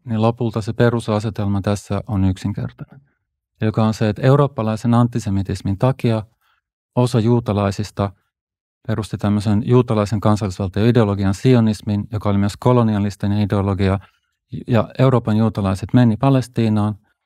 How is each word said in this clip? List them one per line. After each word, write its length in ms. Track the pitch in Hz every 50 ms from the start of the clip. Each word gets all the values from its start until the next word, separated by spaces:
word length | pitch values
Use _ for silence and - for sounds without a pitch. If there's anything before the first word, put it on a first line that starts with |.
| _
Niin 180 | 123 113 110
lopulta 380 | 107 113 117 - 123 117 - 113
se 120 | 104 -
perusasetelma 880 | 110 - 123 120 117 117 117 - 107 104 104 110 104 - 104 101 101 98
tässä 380 | 92 104 101 101 - - 101 98 -
on 180 | - 107 95 95
yksinkertainen, 760 | 95 92 - - 101 104 - - - - - - _ - - _ _ _ _ _ _ _ _ _ _ _ _
joka 240 | 110 110 107 - 110
on 100 | 110 110
se, 140 | - 113 107
että 140 | 104 -
eurooppalaisen 720 | - 131 131 143 143 135 139 - 110 110 110 110 - 120 120
antisemitismin 840 | 117 120 120 120 120 107 104 98 98 98 - 101 95 - 95 98 95
takia 440 | - 127 135 - - 120 113 110 101 - _ _ _ _ _ _ _ _ _ _ _ _ _
osa 260 | 123 123 120 - 120
juutalaisista 920 | 104 113 120 120 117 - 101 101 101 98 92 - 101 - - - 101 98 95 _ _ _ _ _ _ _ _ _ _ _ _ _ _
perusti 320 | - 110 101 104 - - 101
tämmöisen 440 | - 104 104 104 98 110 104 101 -
juutalaisen 540 | 120 123 127 123 - 120 107 104 101 120 104
kansallisvaltioideologian 1120 | - 110 107 101 113 98 92 - 101 95 92 101 104 120 117 123 110 101 101 98 98 95 104
sionismin, 680 | - - 131 127 120 113 110 107 - - - 104 101 101 -
joka 160 | - 104 - 104
oli 100 | 101 101
myös 140 | 101 101 - -
kolonialistinen 800 | - 123 127 123 117 110 107 104 101 101 98 - - 101 101 104
ideologia – 580 | 104 95 101 101 95 101 98 92 98 95 95 98 - _ _ _ _ _ _ _ _ _ - 123 - -
ja 200 | 127 110 - - - -
Euroopan 380 | 127 135 127 120 117 - 104
juutalaiset 520 | 107 113 110 - - 101 95 95 95 - -
meni 240 | - 127 123 117 107
Palestiinaan. 800 | - - 139 135 131 120 - _ - 113 110 107 107 104 104 101 98 _ _ _ _ _